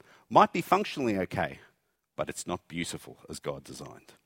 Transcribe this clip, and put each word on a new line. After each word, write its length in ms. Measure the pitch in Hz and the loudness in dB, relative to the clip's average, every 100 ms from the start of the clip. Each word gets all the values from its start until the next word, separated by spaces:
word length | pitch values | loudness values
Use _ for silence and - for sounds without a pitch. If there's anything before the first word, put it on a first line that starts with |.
| - - _ | -20 -20 _
Might 240 | 131 214 | 6 6
be 100 | 185 | 2
functionally 540 | - 190 208 - 120 98 | 2 2 2 0 0 2
okay, 420 | 90 101 78 69 - _ _ _ _ - | 0 0 -2 -4 -18 _ _ _ _ -6
but 120 | 73 | -4
it's 200 | - - | -4 -6
not 180 | 87 - | -6 -4
beautiful 500 | 82 82 80 - - - | -6 -6 -8 -12 -18 -14
as 100 | 78 | -8
God 240 | 73 69 | -8 -8
designed. 500 | 69 64 - - - - | -12 -14 -14 -16 -20 -20